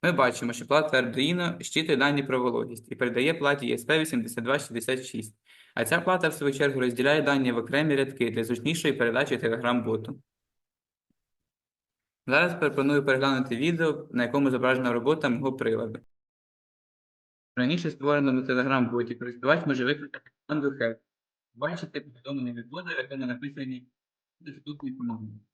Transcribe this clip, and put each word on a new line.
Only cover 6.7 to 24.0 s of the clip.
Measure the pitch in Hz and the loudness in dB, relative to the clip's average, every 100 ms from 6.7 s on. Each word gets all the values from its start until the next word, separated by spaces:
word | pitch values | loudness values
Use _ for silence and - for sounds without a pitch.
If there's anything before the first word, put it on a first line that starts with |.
| 135 | 2
розділяє | 127 120 131 151 | 0 2 4 4
дані | 143 139 127 | 4 2 2
в | 117 | 0
окремі | 113 135 156 139 | 0 0 2 2
рядки | 135 139 117 | 0 0 -2
для | 113 | -2
зручнішої | 113 120 117 165 160 | -2 -2 -2 0 0
передачі | 135 120 113 143 123 | 2 2 2 0 0
Telegram-боту. | 117 117 120 123 117 110 107 135 _ _ _ _ _ _ _ _ _ _ _ _ _ _ _ _ _ _ _ _ - | 0 0 2 0 0 -2 -4 -12 _ _ _ _ _ _ _ _ _ _ _ _ _ _ _ _ _ _ _ _ 2
Зараз | 135 175 175 | 4 4 2
пропоную | 151 139 139 143 143 | 0 2 4 4 4
переглянути | 131 135 135 131 117 | 4 4 2 0 0
відео, | 151 170 165 135 - | 0 2 2 0 -4
на | 120 | -2
якому | 120 139 139 | 0 2 2
зображена | 127 127 131 127 | 2 2 2 2
робота | 120 120 156 147 | 0 2 2 2
мого | 120 135 | 0 -2
приладу. | 131 117 113 113 110 _ _ _ _ _ _ _ _ _ _ _ _ _ _ _ - | -2 -2 -2 -4 -10 _ _ _ _ _ _ _ _ _ _ _ _ _ _ _ -2
Раніше | 127 170 170 | 0 0 -2
створеному | 135 139 147 139 127 | -4 2 2 4 2
Telegram-боті | 131 127 131 135 117 120 117 120 | 0 0 2 2 2 0 -4 -6
користувач | 123 120 131 160 160 | -10 -6 0 2 2
може | 127 123 | 0 0
викликати | 147 147 - - _ _ | -2 -6 -16 -18 _ _
команду | 151 139 | -2 -2
help. | 135 117 113 _ _ _ _ _ | -2 -4 -4 _ _ _ _ _
Бачите | 117 143 170 165 147 | -6 -6 -6 -8 -10
повідомлення | 139 127 135 139 123 | -12 -18 -8 -6 -6
від | 120 117 | -8 -12
бота, | 147 175 135 | -12 -10 -8
яке | 131 135 | -8 -6
на | 127 | -6
написаній | 123 139 139 135 127 127 _ | -6 -8 -10 -10 -10 -14 _